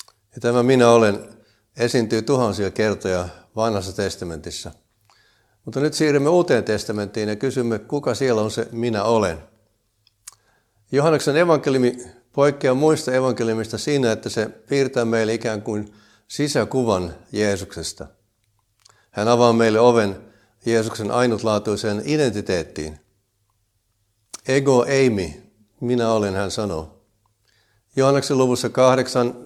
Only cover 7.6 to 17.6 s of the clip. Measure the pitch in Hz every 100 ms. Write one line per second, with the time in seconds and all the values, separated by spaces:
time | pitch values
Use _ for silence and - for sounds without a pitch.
7.6 | 120 107 - 143 135 110 131 113 107 117
8.6 | 110 117 120 107 110 113 95 82 - _
9.6 | _ _ _ _ _ _ - - _ _
10.6 | _ _ _ 131 156 151 151 147 175 147
11.6 | 143 131 123 123 - - _ - 143 143
12.6 | 135 131 156 156 131 127 131 113 113 110
13.6 | 110 113 - 143 117 107 107 113 110 -
14.6 | - 139 131 127 113 113 110 113 117 107
15.6 | 113 104 104 _ _ _ - - 147 143
16.6 | 104 135 117 92 87 78 _ 104 104 95